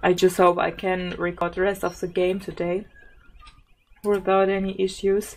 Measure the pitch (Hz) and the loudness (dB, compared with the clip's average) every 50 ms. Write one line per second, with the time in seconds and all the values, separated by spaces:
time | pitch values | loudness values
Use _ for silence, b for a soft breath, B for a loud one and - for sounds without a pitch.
0 | - 180 180 180 190 185 180 - 185 175 175 175 170 170 170 - - 185 185 185 | 4 2 2 6 4 4 6 6 6 6 6 4 0 -2 -2 -4 -4 -2 -2 -2
1 | 180 180 180 175 170 175 175 - 175 175 175 185 185 202 196 190 - 180 175 - | -4 -6 -6 -4 -4 -4 -2 -2 -4 -4 0 0 0 0 0 -2 -4 -6 -6 -4
2 | - 175 175 180 180 180 190 196 190 - - - 175 170 175 190 214 - - - | -10 -4 -2 0 0 0 0 -4 -6 -10 -8 -6 -4 -2 -2 -4 -6 -10 -20 -20
3 | - - - - _ - - - - - - - _ _ - _ _ _ - _ | -20 -20 -20 -20 _ -20 -20 -20 -20 -20 -20 -20 _ _ -20 _ _ _ -20 _
4 | - 208 208 196 190 190 190 196 196 190 196 196 190 190 190 190 190 190 190 - | -2 0 0 0 2 2 2 4 4 2 2 -2 -2 -4 -2 -2 -2 -2 -2 -2
5 | - 196 196 202 208 - - | 0 0 0 0 -2 -4 -14